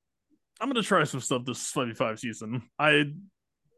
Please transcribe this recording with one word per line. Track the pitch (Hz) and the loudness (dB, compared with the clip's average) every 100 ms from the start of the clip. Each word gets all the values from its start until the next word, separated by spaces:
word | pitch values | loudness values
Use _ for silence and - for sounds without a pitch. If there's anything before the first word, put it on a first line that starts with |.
| _ _ _ _ _ - | _ _ _ _ _ -8
I'm | 240 | -2
gonna | 240 | 0
try | - 185 | 2 4
some | 147 135 | 2 -2
stuff | - 127 | -2 -2
this | 123 117 - | -2 -6 -4
twenty-five | 151 123 113 120 110 | -4 -2 0 -2 -2
season. | 120 107 110 120 - - | -6 -8 -6 -6 -6 0
I | 151 147 147 165 196 _ _ _ _ | 4 6 4 -4 -16 _ _ _ _